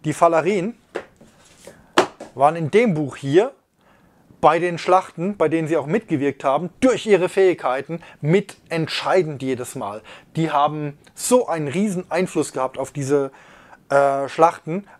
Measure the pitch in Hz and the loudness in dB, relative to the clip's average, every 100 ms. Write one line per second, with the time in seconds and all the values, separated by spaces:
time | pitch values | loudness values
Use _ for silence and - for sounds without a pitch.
0 | 151 - 170 165 160 208 196 240 _ - | -6 2 2 4 0 -2 -4 -8 _ -14
1 | - _ - _ _ _ - - _ - | -14 _ -20 _ _ _ -20 -20 _ -2
2 | - - - 123 143 170 156 202 240 156 | -2 -6 -14 2 2 2 0 2 2 0
3 | 143 - 139 160 254 - _ _ _ _ | -4 -6 2 2 2 -2 _ _ _ _
4 | _ _ _ _ 147 165 175 165 - 185 | _ _ _ _ 2 2 0 -4 2 2
5 | - - 185 202 156 160 156 156 139 214 | 2 -4 -6 0 0 0 0 -2 -2 -4
6 | - 151 139 - 139 143 175 - 262 208 | -2 -2 -2 -2 -2 -2 -4 0 0 2
7 | 220 185 180 202 190 160 143 131 135 165 | 2 2 2 2 2 2 -2 -4 -6 -12
8 | - - 147 190 202 - _ 165 156 - | -12 -6 0 0 0 -10 _ -6 -4 -4
9 | 143 185 156 135 131 123 120 135 101 107 | 0 0 0 -4 -6 -6 -8 -10 -10 -10
10 | - - _ 160 160 147 147 151 147 143 | -16 -20 _ -4 -2 0 0 -2 -8 -10
11 | _ - - 254 - 165 147 156 214 180 | _ -10 0 2 2 -4 -4 -2 -2 -4
12 | - 165 185 160 143 139 131 - 135 147 | -4 -2 -2 -2 -4 -4 -4 -6 -8 -6
13 | 135 143 135 - - - - - - 139 | 0 0 0 -8 -20 -20 -20 -20 0 2
14 | 139 139 139 - 165 - 156 180 196 | 2 0 -4 2 2 2 -8 -8 -10